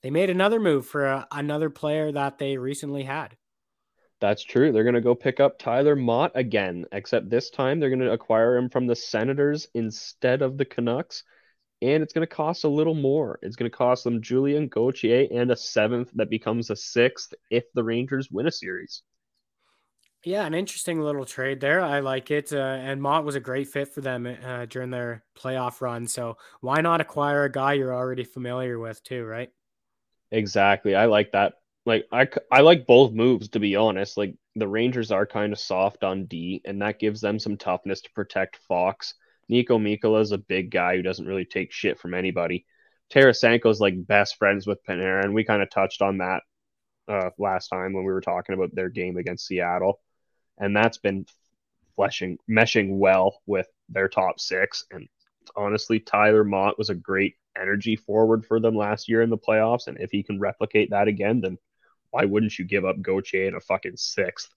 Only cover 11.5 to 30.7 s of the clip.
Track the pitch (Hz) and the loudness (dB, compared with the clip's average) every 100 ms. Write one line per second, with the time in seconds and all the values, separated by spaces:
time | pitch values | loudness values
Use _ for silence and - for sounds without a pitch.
11.5 | _ _ _ 120 151 156 - 165 - 156 | _ _ _ 0 0 0 -4 -4 -4 -4
12.5 | 170 156 147 160 160 135 147 123 - - | -2 -2 0 0 0 0 0 -2 -8 -12
13.5 | 113 120 - 123 127 120 117 113 127 139 | -6 -8 0 2 2 0 -4 -2 0 2
14.5 | 147 147 - 123 - 113 120 139 120 123 | 0 -2 -2 -2 0 2 4 2 0 0
15.5 | 117 - - 107 120 123 110 110 113 - | 0 -2 0 0 0 -4 -4 -4 -2 -2
16.5 | 117 117 104 - 120 123 - - - _ | -4 -4 -8 -4 2 2 2 -16 -18 _
17.5 | 117 117 - 113 117 131 135 135 95 147 | -4 -2 -4 -2 -2 -2 -4 -4 -4 -4
18.5 | - 92 92 - - _ _ _ _ _ | -4 -10 -12 -12 -18 _ _ _ _ _
19.5 | _ _ _ _ _ _ _ - 302 165 | _ _ _ _ _ _ _ -6 -4 -2
20.5 | 160 202 - - 165 151 143 131 - 131 | -4 -6 -8 -6 -4 -4 -4 -8 -6 -6
21.5 | 135 139 165 175 143 135 131 - 147 143 | -2 0 2 2 -2 -2 -4 -2 -4 -2
22.5 | 143 135 131 131 139 139 156 147 139 127 | -4 -4 -6 -6 -4 0 0 0 -6 -6
23.5 | 127 139 143 139 - 135 123 120 123 127 | -6 -6 -6 -8 -8 -6 -6 -8 -10 -12
24.5 | 123 120 127 127 123 120 117 _ _ 131 | -10 -10 -10 -8 -8 -8 -10 _ _ -8
25.5 | 131 123 - 131 117 117 - 117 113 - | -4 -6 -4 -8 -6 -8 -8 -8 -10 -20
26.5 | - 123 143 165 165 - 147 143 143 143 | -12 -2 0 2 2 0 -2 0 0 0
27.5 | 135 135 143 131 123 127 123 127 - 123 | 0 0 0 0 -2 -4 -6 -8 -10 -8
28.5 | 127 127 120 113 110 - 127 113 113 123 | -6 -6 -6 -10 -14 -12 -10 -8 -10 -12
29.5 | _ _ _ _ _ _ _ _ 110 101 | _ _ _ _ _ _ _ _ -2 0
30.5 | 104 98 | 4 4